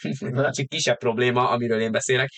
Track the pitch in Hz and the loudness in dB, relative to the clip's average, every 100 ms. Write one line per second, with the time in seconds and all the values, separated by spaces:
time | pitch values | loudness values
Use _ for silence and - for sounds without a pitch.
0 | - 139 - 127 135 131 135 151 131 120 | -6 -6 -4 0 0 -2 -4 -2 0 0
1 | 123 113 123 120 123 120 117 110 113 110 | 0 2 2 2 2 0 0 0 0 0
2 | - 127 135 | 0 0 0